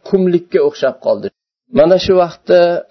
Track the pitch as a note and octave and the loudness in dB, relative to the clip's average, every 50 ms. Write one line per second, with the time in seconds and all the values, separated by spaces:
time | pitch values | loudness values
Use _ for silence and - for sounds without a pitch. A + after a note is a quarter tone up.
0 | - - G3 F#3+ F#3 F3+ F3 E3+ F3 - - E3+ C#3+ D3 - - C#3 C3 - - | -8 -4 -2 0 0 2 0 -2 -2 -2 -2 -2 -2 -2 -2 -4 -4 -4 -4 -4
1 | - A2 A2 G2+ G2+ - - _ _ _ _ _ _ _ - C#3 D#3 E3+ F#3+ F3+ | -4 -4 -4 -4 -6 -12 -14 _ _ _ _ _ _ _ 0 2 2 4 2 0
2 | - G3+ F#3 F#3 F3 E3 - - _ - F3+ F3 F3 E3+ F3 D#3 - _ | 0 0 0 0 0 -2 -4 -8 _ 0 2 2 2 2 -2 -4 -8 _